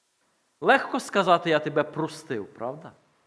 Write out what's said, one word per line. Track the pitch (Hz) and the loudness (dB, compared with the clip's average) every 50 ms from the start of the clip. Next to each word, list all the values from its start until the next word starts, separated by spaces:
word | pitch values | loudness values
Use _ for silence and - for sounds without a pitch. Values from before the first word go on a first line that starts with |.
| _ _ _ _ _ _ _ _ _ _ _ _ | _ _ _ _ _ _ _ _ _ _ _ _
Легко | 147 190 262 262 - - - 254 | 4 4 4 4 2 -2 -6 -6
сказати: | - - - 202 185 185 175 165 - 170 | -6 -2 -2 0 4 4 4 4 4 2
«Я | 156 147 | 0 2
тебе | 151 156 143 151 147 | 0 0 0 0 -2
простив», | 147 - 151 156 156 - - - - 131 107 95 | 0 -4 -6 -6 -6 -8 -14 -10 -8 -6 -6 -6
правда? | - - - 113 123 139 156 170 127 - _ _ _ _ _ _ | -10 -12 -10 -8 -8 -8 -10 -16 -20 -20 _ _ _ _ _ _